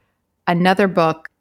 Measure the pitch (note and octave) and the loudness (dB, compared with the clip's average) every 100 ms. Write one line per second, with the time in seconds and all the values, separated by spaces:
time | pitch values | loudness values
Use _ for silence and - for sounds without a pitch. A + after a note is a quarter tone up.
0 | _ _ _ _ - E3+ F#3 F#3+ G3 E3+ | _ _ _ _ -4 0 2 2 0 0
1 | D#3+ D#3+ - _ | -2 -4 -12 _